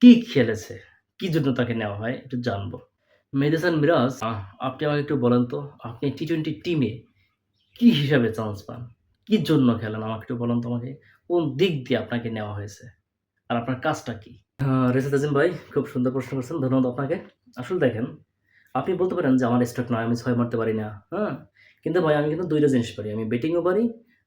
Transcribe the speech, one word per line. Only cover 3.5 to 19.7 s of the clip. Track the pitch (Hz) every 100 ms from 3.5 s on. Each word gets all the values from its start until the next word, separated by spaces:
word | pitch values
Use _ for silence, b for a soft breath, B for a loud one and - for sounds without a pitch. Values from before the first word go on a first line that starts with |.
| 160
হাসান | 175
মিরাজ, | 160 143 165 120 -
আহ, | 113 107 - -
আপনি | 131 - 147
আমাকে | 147
একটু | 143 139
বলেন | 120 123
তো, | 123 143 143 -
আপনি | 113 120 143
টি | - 156
টোয়েন্টি | 160 156 -
টিমে | 175 160 110 120 - _ _ _ _ _ _ -
কি | 233
হিসাবে | 151 143 143 113
চান্স | 110 107 101
পান, | - 117 123 _ _ _ -
কি | 208
জন্য | 151 151 127 104
খেলেন, | 107 110
আমাকে | 110 110
একটু | - 123
বলেন | 120 120
তো | 117
আমাকে, | 120 127 139 b b -
কোন | 175 156 127
দিক | 190 147 123
দিয়ে | 117
আপনাকে | 101 120 117
নেওয়া | 110 104
হয়েছে, | 101 107 - - - _ _ _ _ -
আর | 120
আপনার | 117 127
কাজটা | 156 147 -
কি? | 101 - - _ -
আহ, | 139 131 127
রেসাত | 127 135
আজিম | 139 147
ভাই, | 139 170 175 -
খুব | 147 131
সুন্দর | 131 127
প্রশ্ন | 135 127 135
করছেন, | 123 165
ধন্যবাদ | 131 131 127
আপনাকে। | 120 135 190 - _ _ -
আসলে | 123 185
দেখেন, | 135 107 127 - _ _ b b b
আপনি | 131 156
বলতে | 170 185
পারেন | - 147 131
যে |
আমার | 123 123
স্ট্রোক | 120